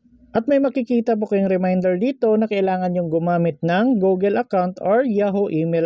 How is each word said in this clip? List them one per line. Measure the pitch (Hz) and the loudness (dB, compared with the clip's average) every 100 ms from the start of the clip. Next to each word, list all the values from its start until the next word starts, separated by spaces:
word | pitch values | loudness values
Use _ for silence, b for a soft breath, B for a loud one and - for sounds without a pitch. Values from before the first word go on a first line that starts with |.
| _ _ - | _ _ -6
At | - - | -4 2
may | 277 | 2
makikita | 277 262 233 240 233 | 2 -2 -2 0 0
po | 220 214 | -2 0
kayong | 202 196 | 0 2
reminder | 185 185 185 185 180 | 0 0 0 0 0
dito | 247 269 226 | -2 0 0
na | 214 220 | 2 0
kailangan | 202 190 185 180 180 | 0 0 0 -2 -2
yung | 170 | -2
gumamit | 165 175 175 170 151 | -2 0 0 0 -2
ng | 165 180 247 226 | 0 0 2 2
Google | 190 185 202 214 | 2 0 0 -2
account | 247 190 180 185 | -2 -2 -2 -4
or | 175 226 269 | 0 0 2
Yahoo | 202 202 196 202 | 0 0 0 -2
email | 160 165 165 | -2 -2 0